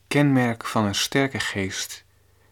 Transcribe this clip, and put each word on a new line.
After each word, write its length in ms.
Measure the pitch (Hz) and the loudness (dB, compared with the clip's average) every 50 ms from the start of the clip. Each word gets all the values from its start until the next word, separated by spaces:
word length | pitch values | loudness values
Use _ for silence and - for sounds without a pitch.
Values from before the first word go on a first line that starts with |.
| _ _ | _ _
kenmerk 580 | - 143 147 143 135 131 123 120 117 - - | 2 4 4 6 4 4 4 2 -2 -4 -8
van 200 | - - 117 107 | -4 -2 0 0
een 100 | 101 95 | 0 0
sterke 440 | - - - - 139 139 95 - 107 | -2 -4 0 0 0 0 0 -2 -4
geest 680 | - - - 101 95 98 - - - - - - - _ _ _ _ _ _ _ _ _ | -6 -4 -4 -4 -4 -4 -6 -8 -8 -10 -12 -16 -20 _ _ _ _ _ _ _ _ _